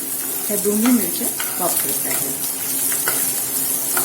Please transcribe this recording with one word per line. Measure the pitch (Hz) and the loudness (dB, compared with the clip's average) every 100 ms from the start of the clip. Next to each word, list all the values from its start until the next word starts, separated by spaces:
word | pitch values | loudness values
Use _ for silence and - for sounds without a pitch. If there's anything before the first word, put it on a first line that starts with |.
| - - - - - | -2 -4 -4 -4 -2
ह्या | 202 | 0
दोन्ही | 196 214 233 | 2 4 6
मिरच्या | 240 180 - 233 - - - | 6 4 0 -2 -2 -4 0
वापरत | 175 - 147 135 135 | 0 2 0 0 -2
आहे. | 135 139 135 - - - - - - - - - - - - - - - - | -2 -2 -4 -4 -4 -4 -2 -2 0 0 0 0 -2 -2 -2 -2 -2 0 0